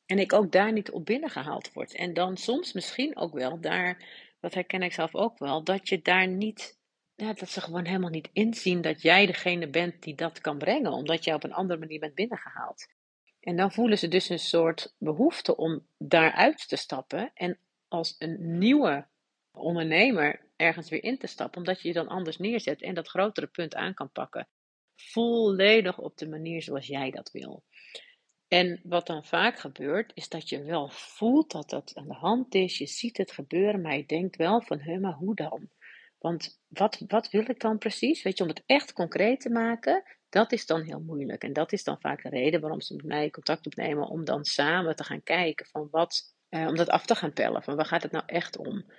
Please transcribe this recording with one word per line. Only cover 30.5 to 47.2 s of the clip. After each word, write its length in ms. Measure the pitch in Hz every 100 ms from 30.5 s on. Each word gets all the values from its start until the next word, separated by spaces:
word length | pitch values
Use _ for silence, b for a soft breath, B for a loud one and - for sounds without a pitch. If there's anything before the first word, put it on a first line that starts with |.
| 135
wel 260 | 143 165 139
voelt 640 | - - - 220 285 -
dat 180 | 165 -
dat 220 | 143 - -
aan 120 | 147
de 60 |
hand 420 | 135 175 240 247 190
is. 220 | 185 -
Je 100 | 143
ziet 300 | - 233 -
het 140 | 185
gebeuren, 500 | - 139 170 208 202
maar 160 | 160 139
je 80 | 139
denkt 300 | 160 185 -
wel 260 | 170 233
van, 180 | 233 151
"Huh, 200 | 151 180
maar 140 | 190
hoe 220 | 139 185 214
dan? 340 | 151 - - B B B B _
Want 420 | 165 170 - - _
wat, 360 | - 208 - -
wat 220 | 214 -
wil 200 | 208 226
ik 100 | 240
dan 180 | 220 214
precies?" 460 | 220 - 240 330
Weet 140 | 190 -
je, 60 |
om 60 | 170
het 140 | - -
echt 280 | 277 -
concreet 480 | - 170 - 220 269
te 80 | 247
maken, 540 | 233 226 233 269 370 B B _
dat 220 | 190 226
is 140 | 233 -
dan 160 | 160
heel 180 | 160 151
moeilijk. 440 | 160 147 139 104
En 100 | 156
dat 180 | 139 160
is 120 | 202
dan 160 | - 139
vaak 240 | - 143
de 60 | -
reden 320 | 123 139 165
waarom 200 | 156 160
ze 140 | - 147
met 100 | 147
mij 240 | 151 151
contact 360 | - - 160 151
opnemen, 420 | - 160 147 -
om 180 | 160 151
dan 200 | 139 147
samen 500 | - 147 175 165 151
te 80 |
gaan 200 | - 151
kijken 420 | - 170 170 160 -
van 220 | - 151
wat, 440 | 156 170 - - _ _
eh, 180 | 165 160
om 80 | 160
dat 140 | 170
af 160 | - -
te 100 |
gaan 180 | 233